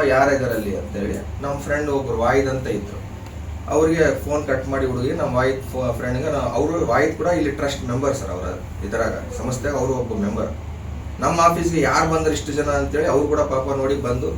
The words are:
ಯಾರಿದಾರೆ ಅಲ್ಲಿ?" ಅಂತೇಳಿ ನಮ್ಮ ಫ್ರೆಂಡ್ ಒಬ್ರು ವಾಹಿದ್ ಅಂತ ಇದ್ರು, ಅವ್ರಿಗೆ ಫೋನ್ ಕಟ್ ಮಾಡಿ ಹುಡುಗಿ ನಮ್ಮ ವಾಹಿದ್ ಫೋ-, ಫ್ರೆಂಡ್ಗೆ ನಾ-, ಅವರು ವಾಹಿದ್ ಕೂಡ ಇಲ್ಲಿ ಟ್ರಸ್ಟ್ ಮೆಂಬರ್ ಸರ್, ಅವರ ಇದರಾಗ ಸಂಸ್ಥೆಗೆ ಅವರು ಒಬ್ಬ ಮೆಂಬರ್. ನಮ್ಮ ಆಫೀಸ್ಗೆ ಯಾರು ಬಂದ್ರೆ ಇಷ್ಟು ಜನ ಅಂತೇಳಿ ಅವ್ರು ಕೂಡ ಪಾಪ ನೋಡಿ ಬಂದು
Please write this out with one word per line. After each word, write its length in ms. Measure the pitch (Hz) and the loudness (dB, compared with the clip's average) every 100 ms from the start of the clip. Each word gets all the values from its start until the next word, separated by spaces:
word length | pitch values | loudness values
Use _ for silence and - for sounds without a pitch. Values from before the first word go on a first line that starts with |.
| 139 | 4
ಯಾರಿದಾರೆ 480 | 131 139 139 123 | 6 4 4 0
ಅಲ್ಲಿ?" 220 | 110 101 90 | 0 -2 -4
ಅಂತೇಳಿ 640 | - 101 101 98 - - | -6 -4 -4 -4 -6 -6
ನಮ್ಮ 180 | 143 143 | -4 -4
ಫ್ರೆಂಡ್ 300 | - 147 151 | -2 -2 0
ಒಬ್ರು 280 | 139 123 110 | 0 0 2
ವಾಹಿದ್ 300 | 117 135 135 | 4 4 4
ಅಂತ 180 | 127 - | 0 -2
ಇದ್ರು, 320 | 101 - - - - - - - - - | -4 -4 -8 -10 -10 -12 -10 -10 -8 0
ಅವ್ರಿಗೆ 540 | 147 160 165 147 - | 4 4 4 4 2
ಫೋನ್ 220 | - 151 139 | 0 -2 0
ಕಟ್ 220 | 127 131 | -2 0
ಮಾಡಿ 180 | 135 131 | -2 0
ಹುಡುಗಿ 260 | 123 131 | 0 0
ನಮ್ಮ 240 | 156 143 123 | 0 0 2
ವಾಹಿದ್ 260 | 131 131 - | 2 0 -4
ಫೋ-, 260 | 131 123 117 | -4 -2 -2
ಫ್ರೆಂಡ್ಗೆ 340 | 123 127 120 | -2 -2 0
ನಾ-, 200 | 143 123 | 0 0
ಅವರು 340 | 123 151 170 - | 0 0 2 2
ವಾಹಿದ್ 300 | 127 156 - | 4 4 2
ಕೂಡ 100 | 165 | 2
ಇಲ್ಲಿ 240 | 165 143 | 2 0
ಟ್ರಸ್ಟ್ 340 | 135 143 139 | 0 -2 -2
ಮೆಂಬರ್ 320 | 127 127 139 - | -2 0 0 0
ಸರ್, 140 | - | -4
ಅವರ 180 | - - - - - 101 | -4 -6 -6 -8 -8 -4
ಇದರಾಗ 260 | 113 113 - - - | -2 -2 -2 -6 -6
ಸಂಸ್ಥೆಗೆ 380 | 127 127 147 139 | -4 -4 -2 -2
ಅವರು 160 | 127 | 0
ಒಬ್ಬ 220 | 127 113 | -2 -2
ಮೆಂಬರ್. 340 | 101 101 - - - - - - - - - | -2 -2 -2 -4 -6 -10 -10 -10 -8 -8 -4
ನಮ್ಮ 200 | 135 170 | -2 4
ಆಫೀಸ್ಗೆ 400 | 170 170 170 165 | 4 4 2 2
ಯಾರು 300 | 131 156 160 | 2 2 2
ಬಂದ್ರೆ 240 | 160 156 | 2 2
ಇಷ್ಟು 180 | 147 - | 0 -2
ಜನ 180 | 143 147 | -2 0
ಅಂತೇಳಿ 360 | 143 135 147 160 | 0 0 0 2
ಅವ್ರು 220 | 147 147 | 2 4
ಕೂಡ 120 | 151 | 2
ಪಾಪ 360 | 135 131 135 139 | 2 0 0 0
ನೋಡಿ 180 | 135 | 0
ಬಂದು 360 | 143 120 123 - | 0 0 0 -2